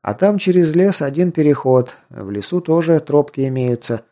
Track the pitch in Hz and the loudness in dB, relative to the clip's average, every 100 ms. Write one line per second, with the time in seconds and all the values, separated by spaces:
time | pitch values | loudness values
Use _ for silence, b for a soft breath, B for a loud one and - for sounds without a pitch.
0 | - 107 196 208 185 180 160 160 196 180 | -8 0 0 0 2 2 2 2 2 0
1 | 139 143 180 170 147 135 131 127 123 - | -4 -2 -2 2 2 2 2 2 0 -10
2 | _ 120 98 104 - 175 170 160 160 160 | _ -14 -8 -8 -4 -6 0 0 2 0
3 | 156 147 135 - 135 131 123 120 - 113 | 2 0 0 -4 -4 -2 -2 -2 -4 -8
4 | _ | _